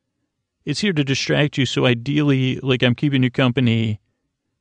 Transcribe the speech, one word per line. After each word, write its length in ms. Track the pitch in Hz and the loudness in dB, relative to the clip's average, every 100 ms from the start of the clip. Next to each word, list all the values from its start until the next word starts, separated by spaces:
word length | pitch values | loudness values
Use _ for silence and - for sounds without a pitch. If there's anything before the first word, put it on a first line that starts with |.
| _ _ _ _ _ _ - | _ _ _ _ _ _ -8
it's 160 | 143 | -4
here 100 | 208 | -2
to 120 | 156 135 | -2 -2
distract 520 | 131 - 143 147 - | -2 0 0 0 0
you, 80 | 127 | -2
so 200 | - 131 | 0 0
ideally, 720 | 120 120 147 147 135 131 127 | 0 -2 0 2 2 0 -2
like, 240 | 131 123 | -2 2
I'm 100 | 127 | 2
keeping 300 | 120 147 135 | 2 0 2
you 80 | 127 | 0
company, 720 | - 131 127 123 113 113 107 _ _ _ _ _ _ | 2 0 2 0 0 -2 -6 _ _ _ _ _ _